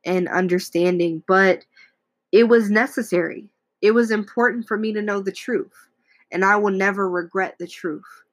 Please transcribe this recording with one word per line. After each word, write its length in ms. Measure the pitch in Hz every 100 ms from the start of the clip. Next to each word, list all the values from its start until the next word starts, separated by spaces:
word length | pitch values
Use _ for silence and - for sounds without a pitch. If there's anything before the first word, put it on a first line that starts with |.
and 240 | - 180 180
understanding, 960 | 175 185 180 - 170 175 180 170 165 -
but 380 | 190 190 - _ _ _ _ _ _ _
it 140 | 202
was 260 | 233 233 208
necessary. 800 | 208 269 - 226 180 165 - 208 _ _ _
It 120 | 208
was 200 | 226 226
important 560 | 214 202 - 240 240 226
for 80 | 214
me 160 | 220
to 100 | 214
know 180 | 208 202
the 120 | 196
truth, 400 | 190 - 233 - _ _ _ _ _ _
and 140 | 175
I 100 | 190
will 160 | 208 208
never 400 | 190 196 196 196
regret 460 | 180 170 196 185 -
the 80 | 175
truth. 380 | - 180 151 - - _